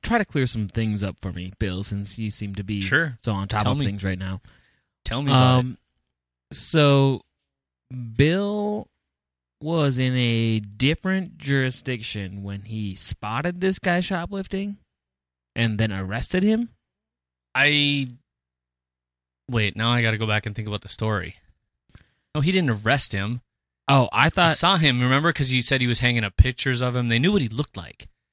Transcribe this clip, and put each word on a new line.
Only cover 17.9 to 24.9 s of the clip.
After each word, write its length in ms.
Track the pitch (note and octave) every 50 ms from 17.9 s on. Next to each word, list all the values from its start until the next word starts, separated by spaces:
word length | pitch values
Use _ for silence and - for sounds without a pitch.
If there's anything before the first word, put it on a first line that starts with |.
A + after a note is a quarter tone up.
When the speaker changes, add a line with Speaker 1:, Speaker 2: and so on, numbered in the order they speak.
| C#3+ C#3+ C3+ B2+ B2 B2 _ _ _ _ _ _ _ _ _ _ _ _ _ _ _ _ _ _ _ _ _ _ _ _ _ -
Speaker 2:
wait, 260 | B2 A#2 G#2+ G2+ -
now 140 | - A2 A#2
I 120 | A#2+ A#2+ A#2
gotta 160 | A2+ A2 G#2
go 80 | A2+
back 180 | G#2+ G#2+ G#2+ -
and 100 | A2+ G2+
think 140 | A2 G#2+ G#2+
about 140 | G#2 G#2 -
the 60 | -
story. 460 | - - A2 A2 G#2+ G2 E2+ - - _ _ _ _ _ _ _ _ _ _ _ _ - _ _ _ _ _ _ _
No, 80 | D3+ C#3
he 100 | E3 F#3
didn't 160 | F#3 F3 C#3
arrest 420 | A2+ G#2 G#2 A2+ C3 C#3+ - - -
him. 280 | G2 G2 G#2 A#2+ B2 _ _ _ _ _ _ _ _ _ -
Speaker 1:
Oh, 200 | C#3 C3+ B2 - -
I 140 | - C3+
Speaker 2:
I 40 | D#3+
Speaker 1:
thought 220 | - - F3 E3 D#3
Speaker 2:
saw 240 | - - F3 G3
him, 240 | E3+ D#3+ D3